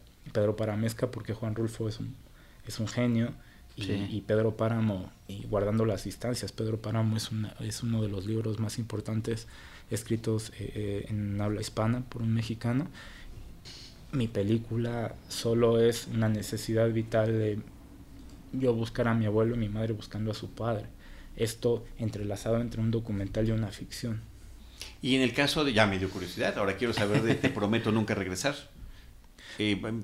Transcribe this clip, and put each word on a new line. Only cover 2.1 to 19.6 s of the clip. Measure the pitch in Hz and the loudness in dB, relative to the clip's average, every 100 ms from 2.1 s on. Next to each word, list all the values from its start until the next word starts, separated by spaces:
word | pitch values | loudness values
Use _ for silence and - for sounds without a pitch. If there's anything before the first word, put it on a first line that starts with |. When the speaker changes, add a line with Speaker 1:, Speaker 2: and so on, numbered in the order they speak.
| - - - - - | -10 -18 -20 -20 -16
Speaker 1:
es | - - | -10 -4
un | 110 | -2
genio | 123 120 117 117 - - - - | 0 2 4 2 -2 -16 -20 -16
y, | - | -8
Speaker 2:
Sí. | 95 98 98 | -2 -2 -2
Speaker 1:
y | 104 | -2
Pedro | - 110 110 | 2 4 4
Páramo, | 107 110 117 110 95 90 - - | 2 2 4 2 0 -4 -12 -12
y | 101 113 | -10 -2
guardando | 104 101 110 | 2 4 4
las | 113 92 | 2 2
distancias, | 101 - 120 117 - | -4 -4 -4 -2 -4
Pedro | - 110 110 | -4 -2 -2
Páramo | 107 113 110 110 | 0 2 2 0
es | - | -2
una, | 110 107 - | -4 -4 -6
es | 110 - | -8 -4
uno | 117 113 | 0 0
de | 104 | 0
los | 98 | -2
libros | 104 110 113 104 | -2 0 0 0
más | 104 - | -2 -2
importantes | 113 101 - 110 113 117 - - - - - | -4 -4 -2 -2 0 -4 -6 -16 -18 -16 -6
escritos, | 107 - 113 113 107 - - | -4 0 0 2 0 -2 -8
eh, | 101 | -6
eh, | 107 101 101 - | -4 -4 -4 -2
en | 104 101 101 | -2 -2 0
habla | 104 104 | 0 0
hispana | 107 - 110 123 127 | -2 0 2 0 -2
por | 117 | -2
un | 113 | 0
mexicano. | 117 113 113 117 127 180 - - - - - - - - - - - - | 2 0 -2 0 2 0 -6 -16 -16 -14 -14 -14 -16 -16 -16 -16 -18 -4
Mi | 135 113 | -2 0
película | 107 101 113 113 117 117 117 110 - - | 2 2 2 0 -2 -2 -2 -4 -6 -10
solo | - 117 117 117 117 | -2 2 6 6 8
es | 117 117 - | 6 4 0
una | 113 110 | 2 2
necesidad | 107 104 110 - 110 117 | 2 -2 -4 0 4 4
vital | 113 113 113 113 | 2 2 2 4
de | 110 107 107 - - - - - - - - - | 4 2 0 -6 -14 -18 -18 -18 -16 -16 -16 -8
yo | 131 127 | 0 2
buscar | 113 113 - 117 | 2 0 0 2
a | |
mi | 113 107 | 4 4
abuelo | 107 113 | 4 4
y | |
mi | 120 | 2